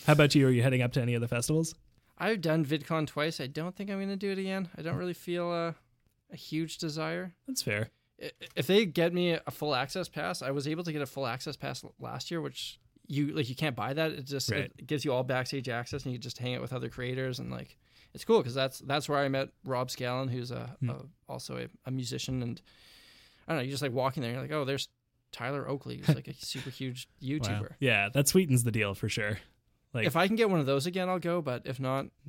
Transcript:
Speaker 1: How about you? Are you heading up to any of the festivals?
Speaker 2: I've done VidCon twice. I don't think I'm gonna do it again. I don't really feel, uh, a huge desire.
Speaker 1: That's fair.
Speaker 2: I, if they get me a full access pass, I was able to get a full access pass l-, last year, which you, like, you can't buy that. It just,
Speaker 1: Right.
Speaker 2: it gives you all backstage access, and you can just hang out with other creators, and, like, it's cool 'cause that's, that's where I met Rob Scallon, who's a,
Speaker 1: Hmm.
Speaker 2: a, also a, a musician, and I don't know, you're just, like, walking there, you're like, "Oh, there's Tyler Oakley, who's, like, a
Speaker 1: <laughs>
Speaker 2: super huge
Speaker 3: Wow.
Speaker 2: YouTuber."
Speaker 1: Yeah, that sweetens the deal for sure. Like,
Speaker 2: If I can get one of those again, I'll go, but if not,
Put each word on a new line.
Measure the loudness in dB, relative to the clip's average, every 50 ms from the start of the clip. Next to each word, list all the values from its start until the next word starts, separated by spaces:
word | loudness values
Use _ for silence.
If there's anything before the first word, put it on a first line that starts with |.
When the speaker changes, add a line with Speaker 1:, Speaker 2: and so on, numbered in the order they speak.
| 6
Speaker 1:
How | 6 8
about | 10 10 8 10
you? | 8 8
Are | 8
you | 8 6 6
heading | 6 4 4 2
up | 2 2
to | 2 2
any | 2 2
of | 0
the | 0
festivals? | 0 0 -2 2 2 2 2 2 0 -4 -12 _ _ _ _ _ _ _
Speaker 2:
I've | -4 0 0 0 0
done | 2 2 4 4 4
VidCon | 2 0 -2 0 0 0 0 0 -2
twice. | -2 -2 -2 -2 0 -2
I | -6 -6
don't | -4 -6 -6 -6 -6
think | -8 -6 -6
I'm | -4 -4
gonna | -2 -4 -4
do | -2 -2 -2
it | -2 -2
again. | -2 -2 -2 -2 -4 -4 -6 -8
I | -6
don't | -4 -2
really | -2 -2 -4 -4
feel, | -6 -6 -4 -2 -2 0 0
uh, | 0 0 -2 -2 -4 -8 _ _ _ _ _ _ _ _ _ _ -18
a |
huge | -16 -12 -6 -2 -2 -2 -2 -4 -6
desire. | -6 -6 -4 -4 -4 -4 -4 -4 -6 -8 -12 _ _ -6
Speaker 1:
That's | -4 -4 -2
fair. | 0 0 0 0 -2 -6 _ _ _ _ _ -14
Speaker 2:
I, | -14 -12 _ -18 -10 -4
if | -4 2 4
they | 6 6 6
get | 4 2 2 2 4 4
me | 2 2 2 2
a | 0 -2 -6
full | -8 -4 -2 0 0
access | 0 0 -2 -2 -6 -6 -6
pass, | -6 -6 -4 -4 -4 -4 -4
I | -2 -2
was | -2 -2 -2
able | -4 -2 -4
to | -4 -2
get | -4 -4
a |
full | -4 -4 -4 -2
access | -2 -2 -4 -6 -8 -8
pass | -6 -6 -6 -6 -6 -10
l-, | -14 -16 _
last | -10 -8 -8 -8 -6 -6
year, | -6 -4
which | -4 -6 -8 -8 -10 -10 -12 -14 _ _ _ _ _ -4
you, | 0 0 0 0 2
like, | 0 -2 -2
you | -2
can't | -2 -2 -2 -2
buy | -2 -4 -4 -2
that. | 0 -2 -2 -2
It | -6 -8
just, | -6 -4 -4 -2 0 0
Speaker 1:
Right. | -2 -2 -4 -8 -14
Speaker 2:
it | -6
gives | -4 -2 -2 0
you | 2 2
all | 2 2
backstage | 0 0 -2 -2 -2 -4 -6 -4 -2
access, | -4 -4 -4 -4 -6 -6 -6
and | -6 -6
you | -6
can | -8
just | -10 -8 -6
hang | -4 -4 -4
out | -4 -4
with | -6 -6
other | -6 -6 -6
creators, | -6 -6 -4 -4 -2 -2 -2 -2 -2 -4
and, | -6 -6
like, | -6 -8 -10 -12 -16 _ _ _ _ -20 -20 _ _
it's | -14 4
cool | 6 6 6 6
'cause | 4 0
that's, | 0 0 0 0 -6
that's | -4 0 0 0 2 2
where | 2 2
I | 4 4
met | 2 2 0 -2 -6 _ _
Rob | -2 -2 -2 -2 -2
Scallon, | -4 -4 -2 -2 -2 -2 -2 -2
who's | -2 -4 -4 -6
a, | -6 -8 -8 -8 -6 -2
Speaker 1:
Hmm. | -2 -2
Speaker 2:
a, | -2 -4 -10 -16 -20 _ _ -12
also | -12 -10 -8 -8 -8 -8
a, | -8 -8 -12 -14 _
a | -6
musician, | -6 -4 -4 -4 -6 -6 -4 -2 -2 -2 -2
and | -4 -6 -8 -12 _ -20 -20 -20 -20 -20 -20 -20 -20 -20 -20 -20 -20 _ _ _
I | -4 -2
don't | -2
know, | -2
you're | -2
just, | -2 -2 -2
like, | -2 0
walking | 0 0 0 0 -2 -4
there, | -2 -4
you're | -4
like, | -4 -2 -2
"Oh, | -2 0
there's | 0 0 -2 -4 -6 _ _ _ _ _ _ _ _
Tyler | -12 -8 -6 -4 -4 -4 -4 -4
Oakley, | -4 -4 -4 -8 -10 -2
who's, | 4 4 4
like, | 4 2
a | -10 -14
Speaker 1:
<laughs> | -12 -10
Speaker 2:
super | -8 -8 -8 -8 -10
huge | -8 -6 -6 -6 -6 -8 -12 -16 _ _ -6
Speaker 3:
Wow. | -4
Speaker 2:
YouTuber." | -2 -2 0 0 0 -2 -4 -6 -6 0
Speaker 1:
Yeah, | 2 4 4 4 2 2
that | 2 4 4
sweetens | 6 6 6 6 8 6 6 6
the | 4 4
deal | 2 2 2 0
for | -2 -2 -2
sure. | 0 0 0 0 -2 -4 -6 -14 _ _ _ _ _ _ _ _ -2
Like, | 0 2
Speaker 2:
If | 2 4
I | 4 4
can | 4 6
get | 4 4 6
one | 6 4
of | 4
those | 4 4 2 2
again, | 0 -2 0 0 0
I'll | 0 0
go, | 0 0 0 0 0
but | -2 -4 -4 -4
if | -6 -6 -4
not, | -2 0 0 0 -2 -4 _ _ _